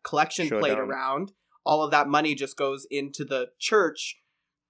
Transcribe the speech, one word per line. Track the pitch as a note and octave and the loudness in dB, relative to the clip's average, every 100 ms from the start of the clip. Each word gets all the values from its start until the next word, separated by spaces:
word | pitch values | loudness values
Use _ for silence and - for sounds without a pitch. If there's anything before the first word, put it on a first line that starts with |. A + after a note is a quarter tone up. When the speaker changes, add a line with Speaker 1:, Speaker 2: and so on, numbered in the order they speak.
Speaker 1:
collection | - D3 D#3 - D#3+ | -2 0 0 0 -2
Speaker 2:
Sure | A2 | 2
Speaker 1:
plate | G#2 G#2+ | 2 0
Speaker 2:
don't. | G2+ | -2
Speaker 1:
around, | C3+ C3 C#3 G3 _ _ _ | -4 -2 -2 -6 _ _ _
all | C#3+ D3+ | 0 2
of | D3+ | 4
that | D3 C#3+ | 2 4
money | D3 D#3 | 2 2
just | C#3 C3+ - | -2 -6 -4
goes | C#3 C3+ - | -4 -4 -6
into | C#3 C#3 C#3 | -8 -6 -8
the | C#3+ C3+ B2 - | -6 -4 -6 -8
church | - G#3+ E3 - - - _ _ _ _ | 0 4 2 0 -10 -12 _ _ _ _